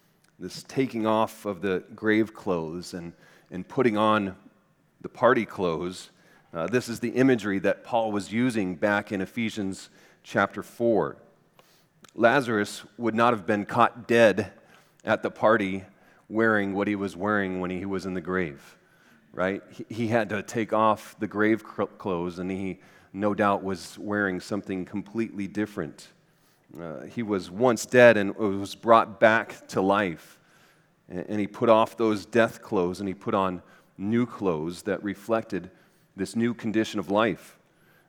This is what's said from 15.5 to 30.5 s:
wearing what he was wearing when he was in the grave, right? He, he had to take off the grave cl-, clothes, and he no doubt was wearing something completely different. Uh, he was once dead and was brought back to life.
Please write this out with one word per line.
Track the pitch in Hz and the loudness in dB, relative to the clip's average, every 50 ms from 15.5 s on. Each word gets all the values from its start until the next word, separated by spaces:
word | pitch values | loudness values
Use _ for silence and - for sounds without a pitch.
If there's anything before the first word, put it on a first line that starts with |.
| 113 113 101 95 92 95 92 - - _ _ _ _ _ _ | 4 4 2 -2 -4 -6 -10 -12 -20 _ _ _ _ _ _
wearing | - 98 110 113 113 110 104 98 98 95 | -6 -2 2 2 4 2 2 0 -2 -2
what | 98 101 | -2 -2
he | 101 104 | -2 -2
was | 98 101 98 82 | -2 -4 -6 -6
wearing | 87 95 104 107 104 98 95 92 92 | -4 -2 0 0 0 0 -2 -4 -4
when | 92 90 | -4 -4
he | 92 90 95 | -4 -6 -6
was | 98 98 92 87 | -6 -6 -6 -6
in | 95 92 | -6 -8
the | 92 | -6
grave, | 78 90 92 92 90 78 69 - - - - _ _ _ _ _ _ _ _ _ _ _ | -6 -4 -2 -2 -2 -4 -6 -12 -20 -20 -20 _ _ _ _ _ _ _ _ _ _ _
right? | - - 90 95 98 - - - | -6 -4 -2 -2 -2 -4 -10 -14
He, | - - 120 - | -18 -16 -14 -10
he | 110 110 120 | -6 -4 -2
had | 107 117 117 107 95 | 2 2 2 0 0
to | 110 101 | -4 -6
take | 92 - - 120 110 - 107 | -6 -6 -4 -4 -4 0 2
off | 107 110 110 104 101 - - - - | 4 4 4 4 2 -4 -14 -10 -8
the | 107 | -8
grave | 95 95 104 107 107 113 107 | -4 -2 2 2 2 2 2
cl-, | - - - - 104 | -2 -6 -6 -6 -6
clothes, | - - - - 107 92 85 87 90 85 87 | -6 -6 -8 -6 -4 -4 -2 -4 -6 -6 -6
and | 90 92 | -6 -6
he | 95 92 98 95 90 - - - - - _ _ - | -6 -6 -6 -8 -8 -10 -14 -20 -20 -20 _ _ -6
no | 95 104 104 98 | -2 -2 0 0
doubt | 92 107 101 101 92 90 | 2 2 2 2 0 -2
was | 95 95 85 82 - - 101 | -6 -8 -8 -10 -14 -16 -12
wearing | - 104 104 104 104 98 92 90 | -8 -4 -2 -2 0 -2 -2 -4
something | - - 110 101 - - 98 92 90 | -6 -6 -6 -6 -6 -6 -6 -8 -8
completely | - - 101 92 101 104 113 113 104 - 101 101 | -8 -8 -10 -10 -8 -6 -6 -6 -6 -6 -8 -10
different. | 90 78 104 107 104 - 104 82 71 - - - - _ _ _ _ _ _ _ _ _ _ _ _ - 80 | -6 -4 -4 -6 -4 -4 -8 -8 -8 -10 -14 -20 -20 _ _ _ _ _ _ _ _ _ _ _ _ -16 -14
Uh, | 85 82 76 64 64 | -12 -12 -12 -12 -14
he | 95 - 120 | -10 -8 -6
was | 117 101 104 95 87 85 | -2 -2 -2 -2 -2 -4
once | 87 101 123 127 113 107 - | -2 2 4 4 4 2 0
dead | - - 127 123 120 110 | 4 8 10 10 10 10
and | 104 101 98 98 | 8 4 -2 -2
was | - 110 101 98 98 98 95 - | -2 -2 -2 -2 -2 -4 -8 -10
brought | - - 110 113 113 - 101 101 - | 0 6 8 8 8 8 4 2 4
back | 120 110 110 113 104 - - - - | 4 6 6 4 0 -4 -12 -18 -12
to | - - 123 | -6 -2 0
life. | 95 98 98 101 104 90 80 - - - - _ _ _ | 2 4 4 2 2 -2 -4 -8 -14 -20 -20 _ _ _